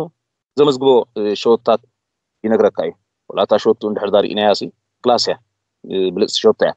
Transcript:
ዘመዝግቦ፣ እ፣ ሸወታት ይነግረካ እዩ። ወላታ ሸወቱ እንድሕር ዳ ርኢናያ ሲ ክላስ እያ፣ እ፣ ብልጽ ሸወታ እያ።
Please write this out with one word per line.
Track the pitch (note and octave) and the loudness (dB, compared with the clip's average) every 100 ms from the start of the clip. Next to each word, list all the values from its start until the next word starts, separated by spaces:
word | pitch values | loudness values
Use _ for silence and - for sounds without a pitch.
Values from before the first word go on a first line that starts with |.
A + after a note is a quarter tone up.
| D#3+ _ _ _ _ - | -2 _ _ _ _ 0
ዘመዝግቦ፣ | D3 B2+ C3+ B2 - | 2 2 2 2 0
እ፣ | A2 G#2 G2+ | -6 -4 -2
ሸወታት | A#2+ A2+ - A2+ _ _ _ _ _ _ | 0 0 2 -2 _ _ _ _ _ _
ይነግረካ | A2 A2 G#2 - | -2 2 2 0
እዩ። | E2+ - _ _ - | -8 -10 _ _ -12
ወላታ | F2+ G2+ - | -4 0 0
ሸወቱ | A2+ - G#2+ | 0 -2 -2
እንድሕር | G#2 G2+ | -6 0
ዳ | G3+ | 2
ርኢናያ | - G#2 G#2 | 0 0 0
ሲ | F#2+ - _ _ _ | 0 -4 _ _ _
ክላስ | B2 A#2 - | 0 0 -2
እያ፣ | - _ _ _ _ | -6 _ _ _ _
እ፣ | - F#2+ F#2 | -8 -4 -4
ብልጽ | F2+ G#2+ - | -2 -4 0
ሸወታ | A2 - | 0 2
እያ። | E2+ | -2